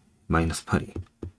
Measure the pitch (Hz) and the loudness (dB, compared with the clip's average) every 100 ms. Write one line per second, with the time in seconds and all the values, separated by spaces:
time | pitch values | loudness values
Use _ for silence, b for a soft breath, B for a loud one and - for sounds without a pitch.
0 | _ _ - 82 82 - - 90 - - | _ _ 0 2 2 -2 -2 -2 -2 -10
1 | - _ - | -12 _ -14